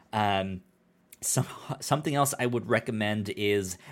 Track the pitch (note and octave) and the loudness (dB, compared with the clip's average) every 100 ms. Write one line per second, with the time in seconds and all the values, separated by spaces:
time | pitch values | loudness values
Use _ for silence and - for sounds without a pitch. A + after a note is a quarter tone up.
0 | _ A2 G#2 G2 F#2+ F#2 - _ _ _ | _ 0 2 2 -2 -6 -12 _ _ _
1 | _ - - - B2 - - - - D3+ | _ -8 -2 0 -2 -6 -10 -10 0 0
2 | D#3 C#3+ C#3 - B2 A#2+ A2 A2+ - G#2+ | 2 2 2 2 0 0 2 0 2 -2
3 | G#2 G#2+ G2 G2+ G2+ G#2 F#2 - - | 0 0 -2 0 2 4 2 -6 -12